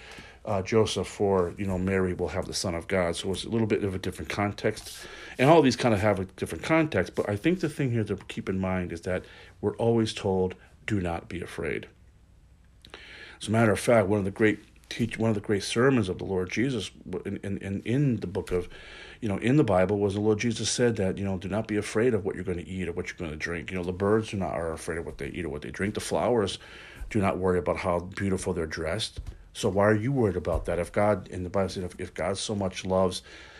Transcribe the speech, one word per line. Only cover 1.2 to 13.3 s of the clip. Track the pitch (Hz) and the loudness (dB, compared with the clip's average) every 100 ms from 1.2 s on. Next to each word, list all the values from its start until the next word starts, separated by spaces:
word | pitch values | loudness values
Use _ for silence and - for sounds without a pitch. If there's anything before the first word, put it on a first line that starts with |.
| 101 95 87 87 | 2 4 2 -2
you | 98 | -2
know, | 92 | 0
Mary | 92 95 92 | 0 2 2
will | 87 85 | 0 -2
have | 92 - | -4 -4
the | |
Son | - 98 85 | -4 -4 -4
of | - | -2
God." | 95 87 82 | 0 0 0
So | 98 | -4
it | |
was | 90 | -4
a | - | -2
little | 113 110 | 0 2
bit | 104 | 2
of | 101 92 | 0 -4
a | |
different | 95 - 92 | -6 -6 -6
context. | - 104 98 113 - - - - - - - | -2 -2 0 -2 -4 -10 -14 -16 -16 -12 2
And | 127 | 8
all | 165 | 8
these | 135 110 | 8 4
kind | 123 107 | 4 4
of | |
have | 107 95 | 4 2
a | 95 | -2
different | - - 85 | -6 -6 -6
context, | - 160 151 101 90 - | 0 2 2 0 0 -2
but | - | -2
I | 104 | 0
think | 160 185 | 0 0
the | 160 | -2
thing | 147 135 | -2 0
here | 117 | 0
to | 104 95 - | 0 -4 -6
keep | - 107 | -8 -4
in | 95 | -2
mind | 92 92 87 | 0 -2 -2
is | 82 | -6
that | 95 90 - - - - | -4 -4 -6 -16 -20 -4
we're | 101 - | -2 2
always | 117 117 113 | 2 4 2
told, | - 101 95 92 - - - - | 0 0 2 0 -4 -16 -14 -4
"Do | 104 | -2
not | 87 85 - | -2 -4 -8
be | 87 | -10
afraid." | - - 82 53 - - - _ - - - - - - - - - - - | -10 -6 -4 -6 -8 -18 -20 _ -20 -20 -20 -20 -20 -20 -20 -20 -18 -18 -20